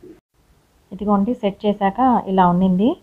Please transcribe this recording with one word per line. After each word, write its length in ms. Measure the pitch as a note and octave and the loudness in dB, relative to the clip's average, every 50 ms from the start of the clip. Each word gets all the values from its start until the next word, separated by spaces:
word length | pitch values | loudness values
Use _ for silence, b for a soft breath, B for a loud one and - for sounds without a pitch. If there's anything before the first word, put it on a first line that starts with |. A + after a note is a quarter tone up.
| - - - _ _ _ _ _ _ _ _ _ _ _ _ _ _ - | -20 -20 -20 _ _ _ _ _ _ _ _ _ _ _ _ _ _ -18
ఇదిగోండి 400 | G3 F#3 G#3 G#3 G3+ G3 G3+ A#3+ B3 | -14 -8 -2 0 0 0 0 -2 -4
set 240 | - G#3+ G3 G3 - | -4 -4 -6 -4 -4
చేశాక 380 | - G#3 G3+ G3+ G3 G3 G3 - C4 C4 A#3 F#3+ - | -4 -4 -2 0 -2 -2 0 0 0 2 0 0 -2
ఇలా 160 | - F#3+ F#3+ F3+ | -2 0 2 2
ఉండింది. 420 | F3 F3 F3+ F#3+ F#3+ F3+ F#3 G#3+ C4+ F4+ - | 2 2 2 2 2 2 2 0 0 -2 -4